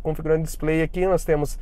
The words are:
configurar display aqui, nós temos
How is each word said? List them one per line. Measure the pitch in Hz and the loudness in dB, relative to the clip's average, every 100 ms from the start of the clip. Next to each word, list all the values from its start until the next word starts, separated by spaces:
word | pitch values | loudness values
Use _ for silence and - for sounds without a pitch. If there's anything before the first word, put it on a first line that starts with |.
configurar | 165 156 151 160 | -4 -2 0 0
display | 160 - 156 160 | 0 -4 0 2
aqui, | 160 175 | 0 0
nós | 185 180 | 2 2
temos | - 151 147 - | 2 0 0 -4